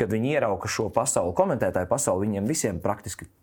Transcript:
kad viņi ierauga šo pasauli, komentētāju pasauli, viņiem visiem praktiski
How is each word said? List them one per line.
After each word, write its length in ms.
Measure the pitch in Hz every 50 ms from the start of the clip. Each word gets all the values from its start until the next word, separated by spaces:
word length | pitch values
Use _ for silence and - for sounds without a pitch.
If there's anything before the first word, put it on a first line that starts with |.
kad 100 | 117 92
viņi 240 | 110 110 117 139 151
ierauga 320 | 143 123 110 98 90 -
šo 220 | 107 - - 113 95
pasauli, 460 | - 113 127 - - 120 90 87 92 -
komentētāju 480 | 190 196 147 107 107 95 - 92 90
pasauli, 400 | - 120 - - - 92 92 101
viņiem 240 | 110 101 98 98 120
visiem 320 | 156 - - 110 90 82
praktiski 480 | - 90 - - - 101 - - - - _ _